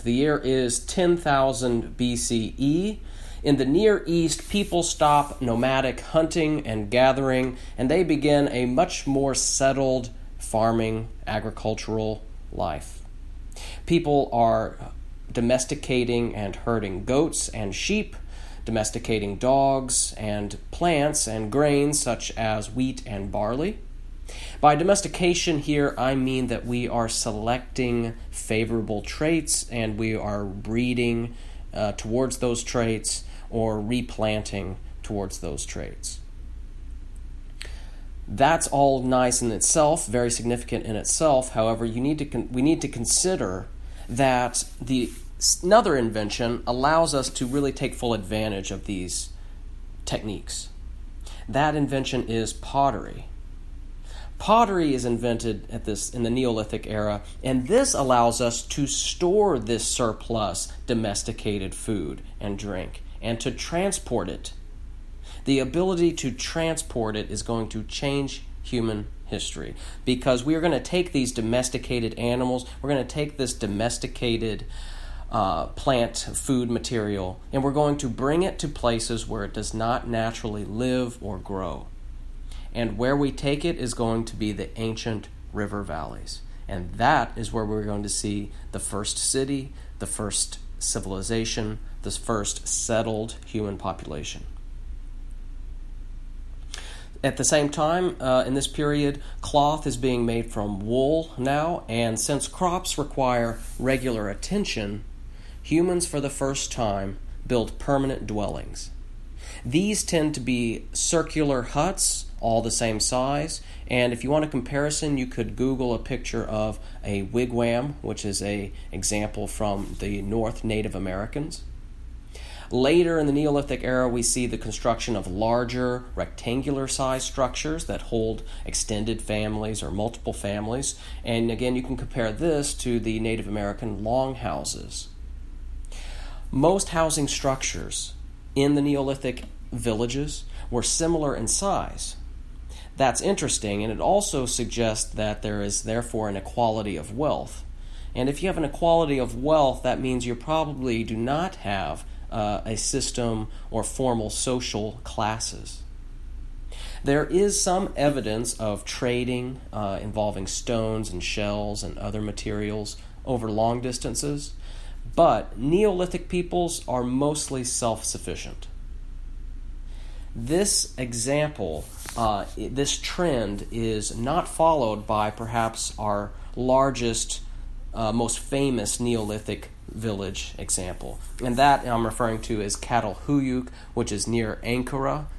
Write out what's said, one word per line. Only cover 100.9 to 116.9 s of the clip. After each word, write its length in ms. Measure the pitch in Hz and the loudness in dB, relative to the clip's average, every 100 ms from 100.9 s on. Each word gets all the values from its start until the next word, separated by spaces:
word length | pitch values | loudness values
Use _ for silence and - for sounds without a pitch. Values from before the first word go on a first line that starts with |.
| 123 139 160 160 - | 2 4 2 0 -2
now, 460 | 127 147 160 175 - | 0 2 0 -2 -2
and 320 | 117 117 113 | 0 2 0
since 260 | - 139 - | 0 0 -2
crops 520 | - 180 180 - - | 0 2 2 -2 -2
require 600 | 143 - 127 123 117 113 - - | -2 2 2 4 2 -2 -6 -2
regular 500 | 123 135 127 110 104 | 2 2 2 0 -2
attention, 720 | 104 - 202 196 - 147 202 - - - - - - | -4 -2 0 0 -2 -2 -4 -8 -12 -12 -14 -14 -14
humans 440 | - 156 180 175 170 | 0 4 4 2 0
for 140 | 147 | -2
the 100 | 135 | -2
first 400 | - 135 143 - | 0 -2 0 -4
time 480 | - 110 98 98 101 - - - | 0 0 0 -2 -6 -8 -8 2
build 320 | 123 107 - | 2 2 -2
permanent 480 | - 139 135 127 104 | 2 4 4 -2 -2
dwellings. 640 | 107 98 69 - - - - - - - - - - | -2 -2 -4 -6 -10 -10 -10 -12 -12 -12 -12 -12 -10
These 400 | 120 147 202 208 | 0 2 2 0
tend 300 | - 170 151 | 2 4 4
to 60 | 147 | 0
be 440 | 127 123 117 - - | 0 0 0 -2 -6
circular 680 | - - 170 156 156 143 131 | -2 2 2 2 0 2 2
huts, 640 | 117 143 170 190 - - - - | 0 0 0 2 0 0 -6 -2
all 220 | 113 113 | 2 2
the 100 | 113 | 2
same 300 | - 117 107 | 0 0 2
size, 600 | - 127 131 143 160 - - - - | 2 2 2 0 -2 -6 -10 -12 0
and 240 | 123 123 | 4 4
if 100 | 120 | 2
you 80 | 127 | 2
want 140 | 151 | 2
a 40 | 151 | 2
comparison, 680 | 139 123 139 147 147 156 139 | -2 -2 0 0 0 0 0
you 100 | 127 | -2
could 300 | - 110 107 | -2 -4 0
Google 380 | 131 131 123 | 0 2 0
a 40 | 139 | 0
picture 460 | - 127 - 117 | -2 -4 -2 -2
of 340 | - 107 110 101 - | -2 0 0 -2 -10